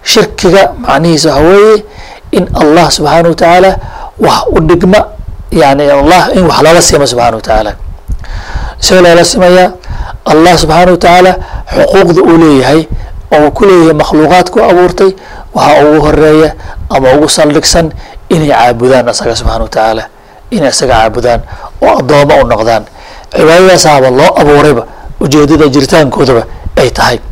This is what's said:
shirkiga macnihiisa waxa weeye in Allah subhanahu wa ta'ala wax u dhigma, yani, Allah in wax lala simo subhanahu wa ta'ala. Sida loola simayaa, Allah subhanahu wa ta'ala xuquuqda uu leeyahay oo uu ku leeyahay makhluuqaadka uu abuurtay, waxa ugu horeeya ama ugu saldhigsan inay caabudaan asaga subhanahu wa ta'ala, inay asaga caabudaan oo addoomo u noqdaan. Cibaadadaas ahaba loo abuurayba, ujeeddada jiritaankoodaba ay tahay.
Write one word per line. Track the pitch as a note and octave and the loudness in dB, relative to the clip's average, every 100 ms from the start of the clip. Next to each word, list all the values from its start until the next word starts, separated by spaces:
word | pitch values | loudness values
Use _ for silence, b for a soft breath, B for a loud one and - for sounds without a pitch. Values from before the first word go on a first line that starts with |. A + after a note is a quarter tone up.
shirkiga | - - - - F#3 G3 F#3+ - | -2 -2 -2 -2 0 2 0 -4
macnihiisa | A#3+ C3+ E3 D#3+ D#3 | -4 -2 0 0 0
waxa | C3+ | 2
weeye | D#3+ G3 G#3+ G#3 G3+ B B B - | 2 4 4 2 -2 B B B -6
in | G#3 F3+ | -4 -4
Allah | - D#3 E3 D#3 | -2 0 2 0
subhanahu | - C#3+ D#3+ E3+ | -2 -2 0 0
wa | E3 | 0
ta'ala | E3+ F3+ F#3+ F#3 B B B - | 2 4 2 0 B B B -4
wax | - - - | -2 0 0
u | - | 0
dhigma, | D#3 F3 F3+ G#3 - - - - - | 0 0 2 0 0 -10 -16 -14 -6
yani, | E3+ C#3+ C#3 D3 | 0 0 2 0
Allah | C#3+ C#3+ F3+ - - | 2 2 2 2 0
in | E3+ | 0
wax | - | 2
lala | D3+ E3+ | 2 2
simo | - D#3 C#3 | 2 0 0
subhanahu | A#2+ A#2+ A2 | 0 -2 -2
wa | - | -2
ta'ala. | A2 G#2+ - - - - - B B B B B B | -2 -2 -8 -14 -14 -10 -10 B B B B B B
Sida | - F#3 | -2 2
loola | F3 E3+ | 4 4
simayaa, | E3+ - F3+ F3+ F3+ - B B B B D#3+ | 2 2 2 4 2 -2 B B B B -2
Allah | D3+ F3 F3 | 2 2 2
subhanahu | D#3+ D#3+ F3+ | 2 2 2
wa | F3 | 2
ta'ala | F3+ F3+ F#3 F3+ B B - | 2 4 2 0 B B -6
xuquuqda | - - G3 F3 E3 | 0 2 2 2 2
uu | F3 E3 | 4 4
leeyahay | E3 C3+ B2+ D#3 D#3 B B B - | 4 2 2 0 -2 B B B -2
oo | D3+ D3+ | 0 0
uu | |
ku | - G3+ | 2 2
leeyahay | F3+ D#3+ | 4 4
makhluuqaadka | D3+ D3+ D3+ D#3 F3+ F3+ - | 2 0 0 2 2 0 0
uu | F#3+ | 2
abuurtay, | E3+ F3+ F3 F#3+ F#3+ B B B | 2 2 0 -4 -4 B B B
waxa | - D3 D3 D3 | -2 0 2 2
ugu | D#3 | 2
horeeya | D3+ D3 D#3 D#3 D#3 - B B - | 0 2 2 2 0 -2 B B -6
ama | C#3 C3 | -2 2
ugu | C#3 D3+ | 2 0
saldhigsan | - D3+ D3 - F3 D#3+ - B B - | 0 0 0 0 -2 -2 -6 B B -4
inay | F3 D3+ | -2 0
caabudaan | A#2 B2 A#2 B2 C3 A#2+ | 0 0 0 0 2 0
asaga | G#2+ A#2 A2 | -4 -4 -4
subhanahu | G#2+ A2 | -4 -4
wa | A2 | -6
ta'ala, | A#2 A2 A2 A2 B B B - | -2 -2 -4 -8 B B B -10
inay | A3+ C#3 | -4 -2
asaga | - C3 | -2 -2
caabudaan | A#2 A2 A#2 A#2+ A2+ - B B - | 0 0 -2 -2 -2 -6 B B -4
oo | - - | -2 0
addoomo | B2+ C#3+ C#3+ D#3 | 0 0 2 2
u | B2+ | 0
noqdaan. | A2 A2+ A2 G#2 B B B B | 0 0 -2 -4 B B B B
Cibaadadaas | - D#3 E3+ F#3+ F3 D#3+ | 0 2 4 4 2 2
ahaba | C#3+ C3 | 2 2
loo | B2 E3+ - | 2 0 2
abuurayba, | D3 D3 D3 A#2+ - B B - | 2 2 2 0 -4 B B -8
ujeeddada | E3 D3+ D3 D#3 D3+ | -2 0 2 2 2
jiritaankoodaba | C3 C3+ F3 C#3 - C3 A#2+ - B B - | 0 0 0 0 0 0 0 -4 B B -2
ay | B2+ | -2
tahay. | - B2+ A#2+ - | -2 -4 -4 -8